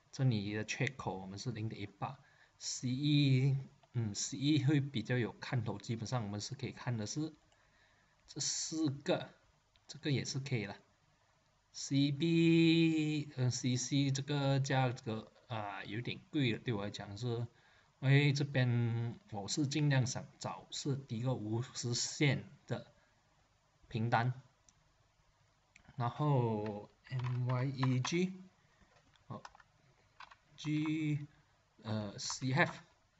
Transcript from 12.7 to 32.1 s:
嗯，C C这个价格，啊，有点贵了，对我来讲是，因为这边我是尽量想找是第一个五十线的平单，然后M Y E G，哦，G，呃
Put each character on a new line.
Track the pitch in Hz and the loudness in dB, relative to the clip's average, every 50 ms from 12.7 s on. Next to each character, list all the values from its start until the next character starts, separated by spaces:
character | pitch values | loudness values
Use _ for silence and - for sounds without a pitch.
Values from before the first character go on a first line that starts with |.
| 160 165 165 160 160 156 151 151 151 151 143 - - | 8 8 6 6 4 4 2 0 0 -2 -2 -4 -2
嗯 | - 127 123 120 | 0 0 0 0
，C | - - 123 123 | 0 0 0 0
C | 123 - - 147 139 139 139 | 0 0 0 2 2 4 4
这 | 135 135 | 2 0
个 | 135 - 147 143 139 135 139 139 | -2 -2 -2 0 2 2 2 2
价 | 135 135 143 131 131 123 | 2 2 2 2 2 2
格， | 117 - - 117 110 110 - - - - _ | 0 -2 -4 -6 -6 -6 -6 -10 -18 -20 _
啊， | - 120 110 104 101 98 98 95 | -8 -6 -6 -6 -6 -8 -8 -8
有 | - 98 113 | -6 -6 -4
点 | 123 120 92 - - _ - | -4 -4 -6 -8 -8 _ 0
贵 | 156 139 120 107 | 2 4 4 2
了， | - | 2
对 | - - 117 | 0 -2 -2
我 | 101 98 | -2 -2
来 | 104 | -4
讲 | 101 - 101 101 101 | -6 -8 -10 -10 -8
是， | 104 120 123 117 117 120 117 _ _ _ _ _ _ _ _ _ - | -6 -4 -2 -2 -2 -4 -6 _ _ _ _ _ _ _ _ _ -2
因 | - 131 | 2 4
为 | 139 139 147 143 143 | 6 6 6 4 4
这 | 147 156 | 2 0
边 | 143 - 135 127 123 120 120 120 117 117 117 117 120 104 - - - | 0 0 2 2 4 4 4 2 2 0 0 -2 -4 -6 -8 -12 -12
我 | - 101 98 | -8 -8 -6
是 | 101 - 156 151 131 | -4 -2 0 0 0
尽 | - 156 147 147 | 2 2 4 4
量 | 135 135 120 | 4 4 4
想 | 107 - 104 90 - - - | 2 0 -6 -8 -12 -12 -10
找 | - 104 87 87 - - - | -8 -8 -8 -8 -12 -12 -10
是 | - - 151 135 | -8 -4 -4 -4
第 | 139 - - 120 110 | -4 -6 -6 -6 -4
一 | 120 | -2
个 | 131 127 | -2 -2
五 | 107 104 107 110 117 123 | -2 -2 -2 -2 -2 -4
十 | - - - - 120 120 | -4 -8 -8 -4 -4 -2
线 | 120 - - - - 151 143 120 95 101 - - - _ | -2 -2 -4 -2 2 2 2 2 2 -2 -8 -16 -18 _
的 | - 123 107 - - _ _ _ _ _ _ _ _ _ _ _ _ _ _ _ _ _ _ _ | -8 -8 -8 -8 -10 _ _ _ _ _ _ _ _ _ _ _ _ _ _ _ _ _ _ _
平 | - - 117 110 120 | -8 -4 -2 0 2
单， | 120 113 117 127 127 - - _ _ _ _ _ - _ _ _ _ _ _ _ _ _ _ _ _ _ _ _ _ _ _ _ _ - _ - - | 2 2 2 2 -2 -4 -8 _ _ _ _ _ -20 _ _ _ _ _ _ _ _ _ _ _ _ _ _ _ _ _ _ _ _ -20 _ -16 -10
然 | - 117 120 | -6 -6 -4
后 | - - 151 151 143 127 120 113 110 107 104 107 104 104 104 - _ _ - - | -4 -2 0 2 4 4 2 2 0 -2 -2 -4 -6 -6 -10 -14 _ _ -12 -8
M | 127 127 123 123 123 123 127 123 | -6 -4 -4 -2 -2 -2 -2 -2
Y | 127 123 127 | 0 0 -2
E | 139 135 131 131 131 127 127 | -2 -2 0 0 2 2 2
G， | 127 - 160 175 185 185 - - - - _ _ _ _ _ _ _ _ _ _ _ _ _ _ _ - | 0 0 0 0 0 0 -2 -6 -16 -20 _ _ _ _ _ _ _ _ _ _ _ _ _ _ _ -14
哦， | 110 107 - - - - - _ _ _ _ _ _ _ _ _ _ - - - - - _ _ - | -14 -14 -14 -16 -20 -20 -20 _ _ _ _ _ _ _ _ _ _ -20 -20 -20 -20 -20 _ _ -18
G， | - - 151 151 151 151 156 156 160 156 151 147 147 147 - _ _ _ _ _ _ _ _ _ - - | -12 -6 -4 -2 0 0 0 0 0 0 0 0 -2 -2 -6 _ _ _ _ _ _ _ _ _ -12 -6
呃 | 110 104 107 107 101 | -4 -2 -2 -2 -4